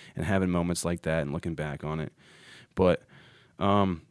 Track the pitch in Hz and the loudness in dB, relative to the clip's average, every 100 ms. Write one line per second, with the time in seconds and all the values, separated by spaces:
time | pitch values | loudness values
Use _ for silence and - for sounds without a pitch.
0 | - - 80 98 92 87 87 85 85 87 | -14 -6 0 2 2 2 0 -2 -2 -4
1 | 80 80 71 80 87 78 76 71 76 78 | -2 -2 -2 -4 -6 -6 -6 -6 -6 -6
2 | 76 _ - - - - - - 90 82 | -8 _ -20 -20 -20 -20 -8 2 2 2
3 | _ - - - _ - 98 101 95 82 | _ -20 -20 -20 _ -2 2 4 2 -2
4 | - | -8